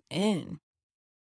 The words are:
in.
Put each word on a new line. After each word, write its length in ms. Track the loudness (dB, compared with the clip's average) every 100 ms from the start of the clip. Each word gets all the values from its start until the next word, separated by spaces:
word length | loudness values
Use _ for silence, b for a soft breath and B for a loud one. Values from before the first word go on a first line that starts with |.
| -6
in. 520 | 0 2 2 -2 -12 _ _ _ _ _ _ _